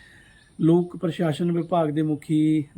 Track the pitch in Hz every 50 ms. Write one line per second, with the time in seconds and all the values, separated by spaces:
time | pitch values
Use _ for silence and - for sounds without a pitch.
0 | - - - - - - - - _ _ _ - 156 160 170 175 175 175 - 175
1 | 190 165 143 - 175 160 147 - 175 175 170 170 160 165 185 170 160 151 147 160
2 | 156 156 151 143 - - 156 151 156 156 156 156 143 - -